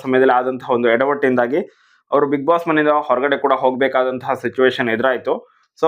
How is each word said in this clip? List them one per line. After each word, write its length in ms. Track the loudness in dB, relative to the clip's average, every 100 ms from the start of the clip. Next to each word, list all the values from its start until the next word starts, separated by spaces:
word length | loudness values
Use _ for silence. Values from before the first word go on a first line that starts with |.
ಸಮಯದಲ್ಲಿ 300 | 0 2 4 2
ಆದಂತಹ 320 | -2 -6 -4 0
ಒಂದು 120 | 2
ಎಡವಟ್ಟಿಂದಾಗಿ 680 | 2 0 0 0 0 0 -2 -6 _ _ _ _
ಅವರು 140 | 0 0
Bigg 120 | 0 0
Boss 160 | 0 0
ಮನೆಯಿಂದ 220 | 0 2 0 0
ಹೊರಗಡೆ 280 | 0 0 0
ಕೂಡ 80 | 0 0
ಹೋಗ್ಬೇಕಾದಂತಹ 720 | 0 0 0 0 -2 -4 -6 -6
ಸಿಚುವೇಶನ್ 480 | -4 0 0 2 -2
ಎದುರಾಯ್ತು. 400 | 0 0 -2 -4 -6 -8 _ _
So 60 | _